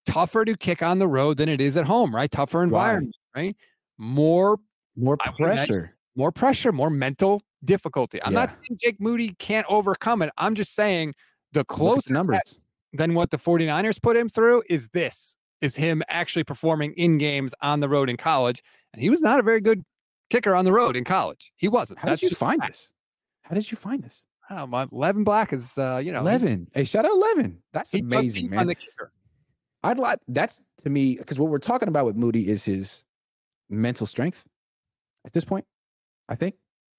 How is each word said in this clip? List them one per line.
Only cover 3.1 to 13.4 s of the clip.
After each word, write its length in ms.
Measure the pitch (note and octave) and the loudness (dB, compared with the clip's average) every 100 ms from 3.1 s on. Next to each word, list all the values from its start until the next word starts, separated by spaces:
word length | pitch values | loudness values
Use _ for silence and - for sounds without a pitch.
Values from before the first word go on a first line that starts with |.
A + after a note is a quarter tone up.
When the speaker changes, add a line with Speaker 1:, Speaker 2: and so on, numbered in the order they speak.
| - _ | -10 _
Speaker 1:
right? 220 | B2+ F3 G3+ _ _ _ _ | -8 -8 -8 _ _ _ _
More, 640 | A2+ C3+ D#3 E3+ G3 G#3+ - _ _ | -4 2 4 4 4 2 -2 _ _
Speaker 2:
More 220 | - B2 C#3+ | -2 0 0
Speaker 1:
I 100 | B2 | -2
would 100 | C3 | -2
imagine, 160 | D#3+ G#3+ C#3 | 0 2 0
Speaker 2:
pressure. 220 | G2+ E2+ _ _ | -2 -4 _ _
Speaker 1:
more 160 | - C#3+ | -2 -2
pressure, 400 | D#3+ B3 - B3+ | 2 0 2 0
more 180 | D#3 D3+ | 0 0
mental 520 | D3 C3 C3+ F#3+ G3+ - _ | 0 -2 0 2 2 -2 _
difficulty. 580 | C#3 F#3+ - - A#2+ A#2+ | 0 0 0 -2 -2 -2
I'm 100 | B2 | -2
not 180 | G#3 B3+ | 0 0
Speaker 2:
Yeah. 60 | - - | -6 -14
Speaker 1:
saying 100 | A3+ | -4
Jake 200 | A#3+ G#3 | -4 -2
Moody 300 | G#3 A#3+ A3+ F3+ | -2 -2 -4 -8
can't 260 | - G#3+ F3 | -4 -2 0
overcome 540 | G#3 G3 F#3+ - A#3 | 0 2 -2 0 0
it. 80 | D#3 - | 0 -2
I'm 160 | F#3 | -2
just 200 | G#3+ G#3 - | -2 -4 0
saying 380 | G#3 F3+ D#3+ C#3 _ _ _ | 0 0 -2 -8 _ _ _
the 80 | D3 | -2
Speaker 2:
Look 40 | |
at 40 | C#3 | -2
the 60 | |
Speaker 1:
closer 380 | - D#3+ B3+ - | 0 2 2 2
Speaker 2:
numbers. 460 | C3+ F3+ A2+ - - _ _ _ | 0 2 0 -2 -12 _ _ _
Speaker 1:
than 220 | C#3+ D#3+ | -2 0
what 160 | E3+ E3+ | 2 0
the 60 | |
forty-niners 600 | D3 | -2